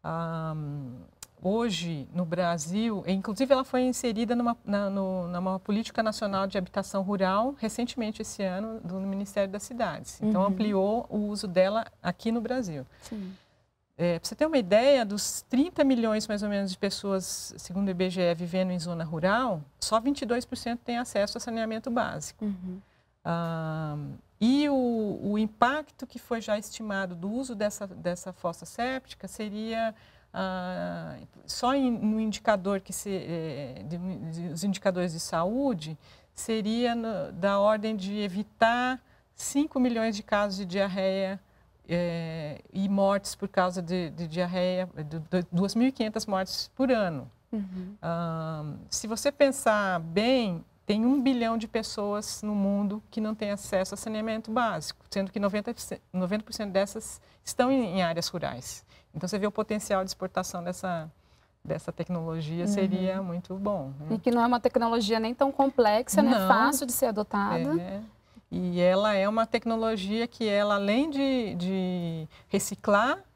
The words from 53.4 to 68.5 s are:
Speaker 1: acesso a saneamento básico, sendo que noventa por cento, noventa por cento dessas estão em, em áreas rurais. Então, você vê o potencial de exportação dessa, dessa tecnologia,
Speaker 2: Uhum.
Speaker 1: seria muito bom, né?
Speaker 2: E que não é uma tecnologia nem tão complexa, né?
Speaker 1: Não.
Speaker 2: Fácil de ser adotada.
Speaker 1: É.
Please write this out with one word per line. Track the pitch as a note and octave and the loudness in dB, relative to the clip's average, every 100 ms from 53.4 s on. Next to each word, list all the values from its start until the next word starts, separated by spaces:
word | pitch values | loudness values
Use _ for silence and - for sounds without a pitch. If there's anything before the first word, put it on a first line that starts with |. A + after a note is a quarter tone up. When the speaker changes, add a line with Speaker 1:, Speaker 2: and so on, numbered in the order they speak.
| G#3 | -4
Speaker 1:
acesso | G3+ - F#3+ F#3+ | -4 -2 -2 0
a | G3+ | -4
saneamento | - G#3+ A3 A3 A3 | -6 -4 -4 -4 -2
básico, | A#3 A#3 E3+ D3+ - - | 0 0 -2 -8 -12 -6
sendo | G3+ F#3+ | -4 -2
que | A3 | 0
noventa | G3+ G#3 G#3 | 0 0 -4
por | A#3 | -8
cento, | - - _ | -10 -12 _
noventa | F#3 F#3 G#3 | -2 0 -2
por | G#3+ | -4
cento | - G#3 | -8 -2
dessas | F#3+ G3 A3 - - _ _ | 0 0 -4 -12 -16 _ _
estão | - - B3 | -12 2 4
em, | C4+ A3 F#3 | 4 2 0
em | |
áreas | E3+ E3 - | 0 0 -2
rurais. | F3 C#3 B2 - - _ - _ | -2 -4 -4 -10 -14 _ -20 _
Então, | D#3 F3+ | -6 -2
você | G#3 | 2
vê | G#3 | 2
o | |
potencial | - G#3+ G#3+ - G3 | 2 0 -2 0 0
de | F#3+ | 0
exportação | - F#3 - F#3 F3+ | -4 -2 -2 -2 -4
dessa, | F3 F3+ F#3+ E3+ D#3+ - _ _ _ _ | -6 -4 -4 -4 -6 -14 _ _ _ _
dessa | - D#3+ - | -6 -4 -4
tecnologia, | - E3+ F3+ D#3+ D#3+ D3+ E3 | -6 -2 -2 -2 -4 -2 0
Speaker 2:
Uhum. | F3 | 0
Speaker 1:
seria | G3+ G3 F#3+ F#3 F#3+ | 2 2 2 0 0
muito | F#3+ F3 - F#3+ | -4 -6 -6 -4
bom, | G3+ G3 C3+ C3+ | -2 -2 -4 -8
né? | D3+ A3 | -4 0
Speaker 2:
E | |
que | B3 | 2
não | A#3+ | 4
é | A#3 | 4
uma | A#3+ | 4
tecnologia | A#3+ A#3 A#3 A#3 G#3 A3+ | 4 2 2 2 2 2
nem | A3 | 0
tão | A#3+ C#4 | 2 0
complexa, | C#4 C#4 C4+ A3 G#3+ C4 G3 | 4 4 6 6 6 4 4
né? | A3+ | 6
Speaker 1:
Não. | A#3+ F#3+ | 6 6
Speaker 2:
Fácil | F#3+ A3+ D4 C4 | 6 6 4 -2
de | |
ser | A#3+ B3 | 0 0
adotada. | G#3 G#3 G#3 G3+ B3 C4 E4 | 0 -2 0 2 0 0 0
Speaker 1:
É. | F3+ G3 A3 - _ - _ | -2 -8 -10 -18 _ -20 _